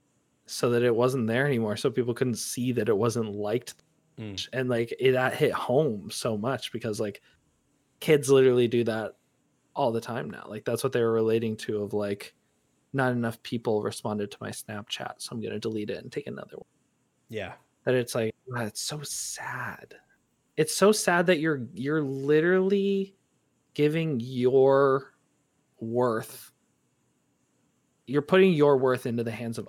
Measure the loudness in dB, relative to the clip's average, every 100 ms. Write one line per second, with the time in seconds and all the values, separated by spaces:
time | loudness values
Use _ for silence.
0 | _ _ _ _ -14 -2 0 2 4 4
1 | 2 2 0 0 2 0 0 0 -2 0
2 | -2 -2 -2 -2 -6 -4 -2 0 0 2
3 | 2 0 -6 -6 -4 -4 -6 -20 _ _
4 | _ -14 -12 -10 -8 -6 -2 -2 -2 2
5 | 2 4 0 2 0 0 0 2 2 -2
6 | -8 -6 -4 -4 -4 -4 -6 -8 -6 -4
7 | -6 -6 _ _ _ _ _ _ _ _
8 | 2 2 6 6 8 6 4 2 0 -2
9 | -6 -10 _ _ _ _ _ -2 0 0
10 | -4 -8 -8 -12 -12 -8 -4 -2 0 2
11 | 2 4 4 2 0 -4 -4 -4 -2 -2
12 | -2 -4 -8 _ _ _ _ _ _ 0
13 | 0 0 -4 -6 -8 -6 -2 0 -2 -6
14 | -6 -4 -6 -8 -12 -12 -12 -14 -12 -10
15 | -10 -12 -12 -8 -6 -6 -6 -6 -6 -8
16 | -8 -10 -10 -12 -14 -18 -20 _ _ _
17 | _ _ _ -10 -10 -14 _ _ 0 0
18 | 0 -4 -4 -6 -10 -6 -6 -8 -10 -10
19 | -10 -10 -10 -10 -10 -10 -10 -12 -20 -20
20 | _ _ _ _ _ -4 -2 4 4 4
21 | 2 2 4 2 2 -2 -6 -8 -2 -2
22 | -2 -4 4 4 6 2 2 2 2 0
23 | -4 _ _ _ _ _ _ 0 2 2
24 | -2 -4 -4 0 4 6 8 6 6 2
25 | -2 _ _ _ _ _ _ _ -6 0
26 | 0 0 -6 -16 -20 _ _ _ _ _
27 | _ _ _ _ _ _ _ _ _ _
28 | -4 -4 2 4 6 6 6 6 4 0
29 | -2 -4 -4 -6 -8 -8